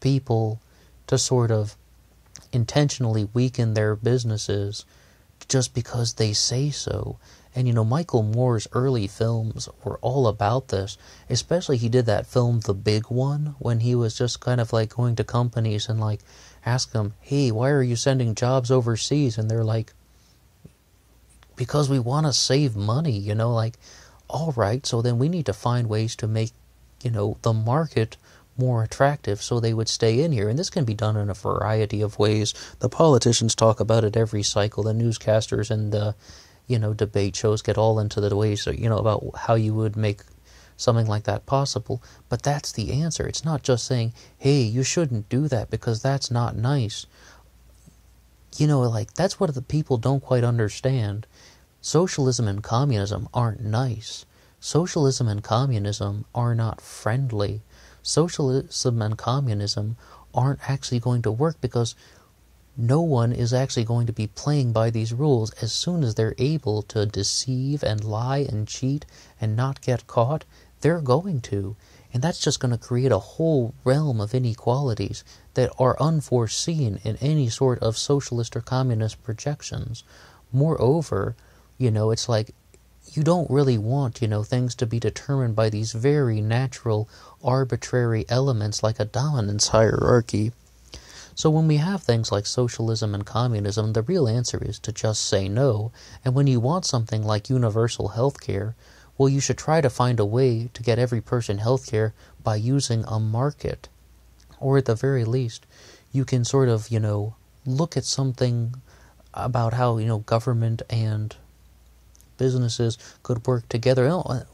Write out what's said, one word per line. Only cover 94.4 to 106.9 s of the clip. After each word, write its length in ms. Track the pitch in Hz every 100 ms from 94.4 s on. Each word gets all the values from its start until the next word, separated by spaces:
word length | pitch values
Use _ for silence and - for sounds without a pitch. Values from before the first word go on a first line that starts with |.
| 117 113
is 160 | 107 -
to 120 | -
just 320 | - 110 104 -
say 220 | 98 95
no. 440 | 107 139 104 113 - - -
And 100 | 131
when 120 | 127 143
you 140 | 123
want 240 | 123 180
something 380 | - 127 110 107
like 260 | 107 107 -
universal 600 | 131 117 110 117 - 98
health 320 | 113 139 139
care, 340 | - 98 104 117 - - - -
well, 100 | 135
you 120 | 139
should 180 | 131 123
try 220 | - 160
to 100 | 135
find 280 | - 123 117
a 60 |
way 460 | 101 117 131 113 117
to 100 | -
get 160 | 117 113
every 220 | 123 117
person 380 | - 123 113 101
health 280 | 117 131 -
care 280 | 107 110 - - -
by 140 | - 107
using 480 | 117 139 - 113
a 160 | - 110
market. 680 | 110 110 143 - - - - - _ - _ - - -
Or 200 | 135 139
at 80 | 127
the 80 |
very 300 | 113 135 135
least, 420 | 113 131 120 - - - - - _
you 120 | 135
can 200 | 131 127
sort 240 | 117 139 127
of, 220 | 110 104